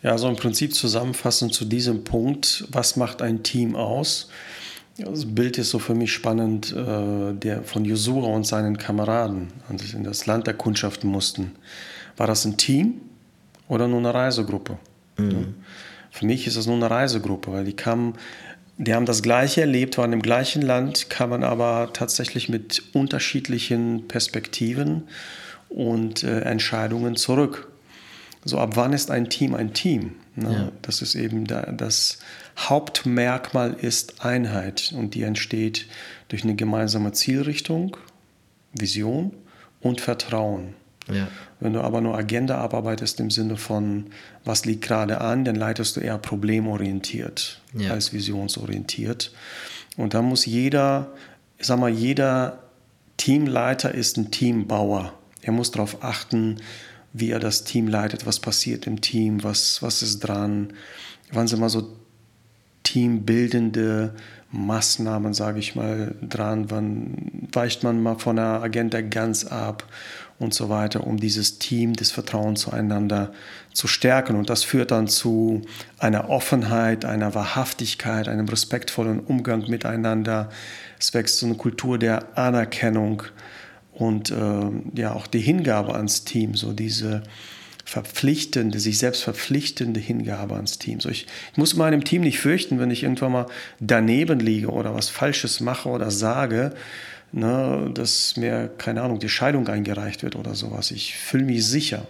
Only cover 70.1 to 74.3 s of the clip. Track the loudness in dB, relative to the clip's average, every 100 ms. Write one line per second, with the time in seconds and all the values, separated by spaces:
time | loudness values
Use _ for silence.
70.1 | -16 -18 _ -2 -2 0 0 2 0 0
71.1 | 0 2 2 0 -2 -2 2 2 2 0
72.1 | 0 -2 0 0 0 -2 0 0 2 2
73.1 | 2 -2 -6 -18 -18 -8 -4 0 4 6
74.1 | 4 4